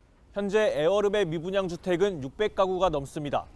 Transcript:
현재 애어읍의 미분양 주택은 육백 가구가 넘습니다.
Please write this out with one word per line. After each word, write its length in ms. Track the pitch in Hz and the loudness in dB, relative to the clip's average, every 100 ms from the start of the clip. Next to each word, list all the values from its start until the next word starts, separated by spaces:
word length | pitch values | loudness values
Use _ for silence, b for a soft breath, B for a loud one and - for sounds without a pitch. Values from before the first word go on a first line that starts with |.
| _ _ - | _ _ -12
현재 420 | 202 202 214 214 127 | -6 0 2 2 2
애어읍의 500 | 156 202 202 208 180 | 2 2 2 2 0
미분양 420 | 165 170 196 190 | -2 -2 -2 -2
주택은 540 | 170 185 170 202 170 | -4 -2 0 0 -2
육백 340 | 135 - 214 - | -8 -4 -2 0
가구가 320 | 190 185 185 | 0 2 0
넘습니다. 580 | 151 139 165 147 120 - | 0 -4 -8 -4 -4 -6